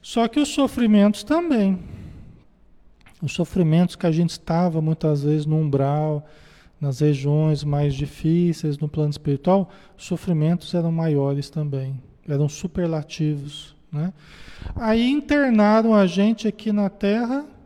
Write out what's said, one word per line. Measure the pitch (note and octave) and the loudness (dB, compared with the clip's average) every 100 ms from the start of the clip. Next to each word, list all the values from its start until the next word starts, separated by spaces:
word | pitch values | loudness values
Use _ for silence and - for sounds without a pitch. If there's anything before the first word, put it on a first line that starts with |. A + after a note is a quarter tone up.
Só | - - A3+ | -4 -2 0
que | C#4+ | 0
os | C#4+ | -2
sofrimentos | - C4+ - A#3 G#3 G3+ G#3 | 0 -2 0 4 6 4 2
também. | - D#4 F4 A#3+ G3 F#3 - - - - - - _ _ _ - - _ - _ | 0 0 2 2 2 -2 -8 -16 -16 -18 -20 -20 _ _ _ -20 -20 _ -20 _
Os | D#3 | -8
sofrimentos | - E3+ G3 E3 D#3+ F3 - | -4 -2 0 2 4 2 0
que | F3 | 0
a | |
gente | D#3+ E3+ | 2 0
estava | - - E3 F3+ D#3+ | -4 -2 0 0 0
muitas | D#3 D#3+ D#3 D3 | -2 0 0 0
vezes | D3 D3+ D3+ | 0 0 0
no | D#3 | 0
umbral, | D#3 C3+ C#3 D3 D#3 D3 D3+ - - - - _ | 2 0 0 0 -2 -4 -8 -20 -20 -20 -20 _
nas | C#3+ B2+ | -6 0
regiões | D3+ C#3 C#3+ D3 D#3 D3 | 0 2 0 2 2 0
mais | D3 C#3+ D3 C3+ | 0 0 0 -2
difíceis, | D3 - D#3+ E3+ F3 D#3 D#3 C#3+ | -6 -2 0 2 2 0 -4 -4
no | D3+ | -4
plano | D#3 D3+ | -2 -2
espiritual, | D3 D3 C#3 F3+ F#3+ F#3 - - - | -2 -4 -2 2 2 0 -10 -20 -20
os | |
sofrimentos | - F3 - D#3+ D#3 F3 - | -8 -6 -2 0 0 0 -2
eram | F3 E3 | -2 -2
maiores | E3 E3 C#3+ C#3 C#3+ C#3+ | -2 0 0 0 -2 -6
também, | D#3 D3+ C#3 C3+ C3+ - - - | -6 -6 -6 -8 -10 -14 -20 -6
eram | C#3+ D3 | -2 -2
superlativos, | - F#3 - F3 D#3+ D3 - D3+ D3 C#3+ - - - _ | -4 -8 -4 -2 -4 -8 -4 -2 -2 -8 -16 -18 -20 _
né? | D3 F3 - - - - - - - | -6 -6 -8 -20 -20 -20 -14 -10 -4
Aí | A3+ A3+ B3 | 0 2 2
internaram | C#4+ C#4+ D4 C4+ A3 G#3 A3 A3+ G#3+ | 0 2 2 4 4 6 4 6 4
a | F#3+ | 4
gente | F3 G#3 A3+ A3 | 4 2 2 -2
aqui | - A3 | -4 -2
na | G#3 G3 | 0 0
Terra | G3 G3+ G#3+ A#3+ C#4 D4 - | -2 -2 0 0 -4 -6 -18